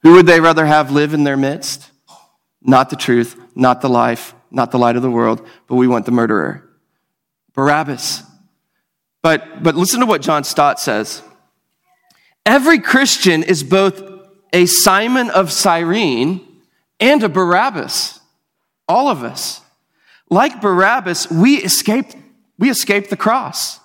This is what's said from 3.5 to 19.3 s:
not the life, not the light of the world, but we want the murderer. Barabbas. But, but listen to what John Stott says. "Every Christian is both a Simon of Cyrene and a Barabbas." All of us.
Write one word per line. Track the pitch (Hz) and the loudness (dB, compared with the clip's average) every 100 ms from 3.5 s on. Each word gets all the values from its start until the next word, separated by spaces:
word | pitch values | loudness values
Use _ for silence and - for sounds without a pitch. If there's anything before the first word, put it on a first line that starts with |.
| - | -2
not | 127 123 | 0 0
the | 135 | 0
life, | 120 120 117 - - _ | 0 0 -4 -10 -20 _
not | 127 127 | -6 -4
the | 127 | 0
light | 120 120 | 0 0
of | |
the | 127 | -2
world, | 117 117 113 - - _ | 0 -2 -2 -8 -20 _
but | |
we | 127 127 | 0 2
want | 120 107 | 0 0
the | |
murderer. | 123 113 107 69 - _ _ _ _ _ _ _ _ _ | -2 0 -2 -4 -8 _ _ _ _ _ _ _ _ _
Barabbas. | - 139 147 147 127 - - - _ _ _ _ _ _ _ _ _ | -2 0 0 -2 -8 -10 -10 -14 _ _ _ _ _ _ _ _ _
But, | 165 156 - - | -2 -2 -4 -4
but | 165 | -2
listen | 151 190 240 | 0 -2 -2
to | 247 | 0
what | 175 | -2
John | 139 151 | -2 -4
Stott | 139 - 143 - | -4 0 0 0
says. | - 107 107 - - _ _ _ _ _ _ _ _ _ _ _ - | -4 -4 -6 -12 -18 _ _ _ _ _ _ _ _ _ _ _ 0
"Every | 262 277 311 | 2 4 2
Christian | - 262 269 - 190 165 | 2 0 2 0 2 0
is | 165 156 | 0 -2
both | 139 190 196 190 - - - _ _ | 0 0 0 -2 -18 -20 -20 _ _
a | 175 175 | 0 2
Simon | - - 190 226 254 233 | 2 2 2 0 -2 0
of | 190 185 | -2 -2
Cyrene | - 202 170 170 202 190 120 135 185 - _ _ _ _ _ | -2 0 0 0 0 0 0 -2 -4 -10 _ _ _ _ _
and | 233 294 | 2 2
a | 214 | 0
Barabbas." | 160 180 180 254 190 - - - - _ _ _ _ _ _ - | -2 0 0 0 -4 -8 -8 -8 -12 _ _ _ _ _ _ -4
All | 190 277 | -2 0
of | 160 | -2
us. | 120 | -6